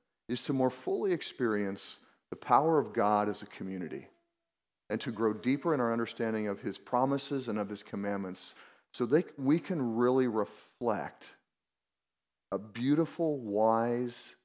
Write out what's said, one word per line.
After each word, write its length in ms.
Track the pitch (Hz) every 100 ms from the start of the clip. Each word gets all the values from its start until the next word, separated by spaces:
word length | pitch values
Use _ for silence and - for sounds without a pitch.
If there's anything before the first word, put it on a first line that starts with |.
| _ _ -
is 140 | 123
to 100 | -
more 160 | 135 127
fully 420 | 127 - 202 208
experience 880 | 170 - - 120 104 101 98 - - _ _ _
the 60 | -
power 420 | - 127 160 156
of 160 | 110
God 360 | 110 104 104 104
as 120 | 101
a 60 | -
community 600 | - 95 95 80 69 71 _ _ _ _ _ _ _ -
and 100 | 110
to 100 | -
grow 220 | 107 110
deeper 400 | 107 113 135 170
in 60 | 147
our 120 | 120
understanding 560 | 117 117 - 113 110 107
of 120 | 98
His 180 | 104 98
promises 680 | - 123 135 139 - 143 120
and 100 | 107
of 120 | 101
His 120 | 104
commandments 720 | - 101 101 101 95 92 - - - _ _
so 120 | - 120
that 320 | 147 175 -
we 200 | 135 165
can 360 | - 175 120 113
really 320 | 123 131 127
reflect 960 | 107 101 - - - 120 104 71 - - - _ _ _ _ _ _ _ _ _ _ _
a 60 | 98
beautiful, 800 | 107 110 131 147 151 - 165 143
wise, 960 | 113 101 110 113 117 120 123 120 - -